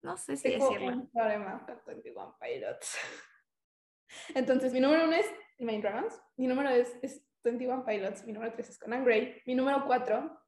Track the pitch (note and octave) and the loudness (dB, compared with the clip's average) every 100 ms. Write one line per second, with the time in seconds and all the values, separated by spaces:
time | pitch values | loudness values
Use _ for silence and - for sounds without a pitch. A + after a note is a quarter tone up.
0 | - A#3 - C#4 C4 - C4+ G3+ B3+ B3 | -8 -10 -6 -2 0 2 2 2 -2 -4
1 | C4 A#3 A3 G#3 G3 G#3+ - - - - | -4 0 2 0 -4 -10 -12 -16 -14 -16
2 | - - F#2+ - B2 B2+ - - - - | -14 -14 -16 -12 -8 -6 -6 -8 -8 -8
3 | - - - _ _ _ _ _ _ _ | -10 -12 -18 _ _ _ _ _ _ _
4 | _ - - C4 B3+ B3+ B3+ B3 C4+ D#4 | _ -18 -6 -2 2 2 2 4 6 6
5 | D#4+ E4 G#4+ - - _ A#3 G#3+ G#3 G#3+ | 6 4 0 -4 -18 _ -4 -2 -2 -2
6 | A4 - _ - B3+ B3+ C#4+ B3 B3 - | -6 -8 _ -4 0 2 4 4 4 -2
7 | C4+ - _ _ A#3 A#3+ B3+ B3+ B3 G#3+ | -10 -10 _ _ -2 -2 -2 -2 -2 -2
8 | F#3+ G3+ A#3 G#3+ A3+ A3+ A3+ - - A#3+ | -2 -6 -10 -8 -8 -8 -12 -12 -6 0
9 | B3+ A3+ B3 - - B3+ C4 C#4 C4+ B3+ | 6 4 4 -6 -2 2 4 2 4 2
10 | B3 G#3+ D#4 - | 4 0 0 -12